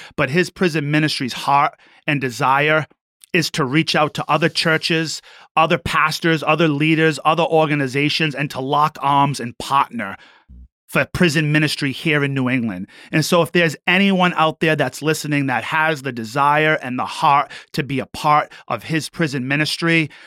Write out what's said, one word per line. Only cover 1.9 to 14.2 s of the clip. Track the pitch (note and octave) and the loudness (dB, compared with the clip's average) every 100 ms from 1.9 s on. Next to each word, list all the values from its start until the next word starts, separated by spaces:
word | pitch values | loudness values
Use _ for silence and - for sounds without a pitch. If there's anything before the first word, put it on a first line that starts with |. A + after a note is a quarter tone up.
| _ - | _ -4
and | D3 | -2
desire | C3 A2+ C3+ C3+ D3 D#3 D3 _ _ _ _ | -2 -2 0 2 2 2 -2 _ _ _ _
is | F3+ D#3+ | -2 -2
to | - C3+ | -2 0
reach | D3+ D#3 | 0 0
out | E3 D3+ | 0 0
to | - - | -2 -2
other | D3+ D#3+ | 0 0
churches, | - E3+ D#3+ - E3 D#3+ - - - - - | -2 0 0 0 -2 -4 -8 -14 -20 -6 0
other | D#3+ E3 | 2 0
pastors, | - D#3 D#3 D#3 E3 D#3+ | -2 0 0 0 0 0
other | C#3+ D#3 E3 | 0 2 2
leaders, | C#3+ D#3 D#3+ D#3+ C#3 | 2 2 2 2 2
other | D3+ D#3+ | 0 2
organizations, | E3 D#3+ D#3 D3+ C3+ C3+ D3 - D#3+ | 2 2 2 0 -2 -2 -2 0 -2
and | C3+ C#3+ | -4 -6
to | B2+ | -6
lock | C3 D3 D3+ - | -2 0 0 0
arms | C#3 C#3+ C#3 C3+ | 0 4 2 0
and | A#2+ - | -8 -10
partner | - C#3 C3+ A#2 G2 F#2+ - _ _ - - _ - | -2 0 0 -4 -8 -10 -18 _ _ -20 -20 _ -4
for | E3 | -2
prison | C3 - F3+ D3+ D3+ | -2 2 2 2 0
ministry | D3+ D3+ - C#3+ | 0 0 -2 -6
here | B2+ E3 D3 | -4 0 0
in | C#3 | 0
New | C3+ B2+ | -2 -2
England. | C3 A2+ F2+ G2 - - | -2 -2 -6 -12 -16 -4
And | D#3 | -2
so | D3 F3+ | 2 2
if | D#3+ | 2
there's | F3+ E3+ - - | 2 0 0 0
anyone | F3+ G3 F#3+ | 2 2 2